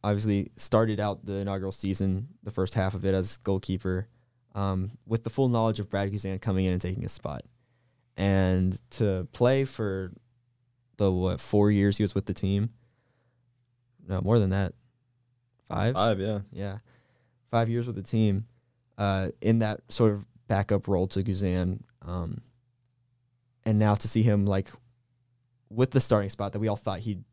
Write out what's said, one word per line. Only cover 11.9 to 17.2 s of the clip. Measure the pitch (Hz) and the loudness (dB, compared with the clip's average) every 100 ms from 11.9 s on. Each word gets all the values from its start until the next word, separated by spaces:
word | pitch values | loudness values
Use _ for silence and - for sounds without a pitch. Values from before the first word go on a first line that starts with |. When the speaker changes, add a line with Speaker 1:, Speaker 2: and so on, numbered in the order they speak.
| 98 | 2
Speaker 1:
he | |
was | 101 | 0
with | - - | 0 -4
the | |
team? | 95 95 101 110 - _ _ _ _ _ _ _ _ _ _ _ _ - | -4 0 0 -2 -6 _ _ _ _ _ _ _ _ _ _ _ _ -6
No, | 95 | -2
more | 95 117 | 2 4
than | 95 | 4
that. | 95 95 - _ _ _ _ _ _ _ _ _ | 0 -2 -6 _ _ _ _ _ _ _ _ _
Five? | - 107 | -2 0
Speaker 2:
Five, | 123 110 98 | 2 2 2
yeah. | 98 104 101 | -2 -4 -6
Speaker 1:
Yeah. | - 98 101 _ _ _ _ | -10 -10 -10 _ _ _ _